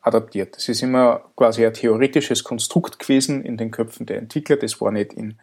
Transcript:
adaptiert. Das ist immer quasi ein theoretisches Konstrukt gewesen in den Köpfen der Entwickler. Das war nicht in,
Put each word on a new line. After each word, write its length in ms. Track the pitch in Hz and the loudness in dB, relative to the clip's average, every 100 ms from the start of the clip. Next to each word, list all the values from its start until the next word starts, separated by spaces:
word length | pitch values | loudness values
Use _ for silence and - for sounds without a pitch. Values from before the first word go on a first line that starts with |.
adaptiert. 540 | - 117 113 101 95 - | 0 2 0 -6 -6 -6
Das 120 | - | -6
ist 140 | 117 | -4
immer 400 | 131 127 123 - - | 0 2 4 2 -2
quasi 300 | - 120 110 | 2 4 4
ein 80 | 113 | 2
theoretisches 720 | 110 120 110 135 147 - 120 | 2 2 2 2 2 0 -2
Konstrukt 540 | - 117 - 175 - - | -4 -6 -2 -2 -2 -4
gewesen 440 | - 135 135 139 | 0 2 2 -2
in 140 | - 113 | -6 -6
den 140 | 113 | -6
Köpfen 340 | 110 113 - | -4 -6 -6
der 140 | 117 104 | -8 -8
Entwickler. 380 | 113 151 147 143 | -6 -4 0 0
Das 220 | 117 - | 0 -2
war 80 | 104 | -2
nicht 240 | 104 104 | -2 -4
in, 240 | - 107 110 | -6 -12 -12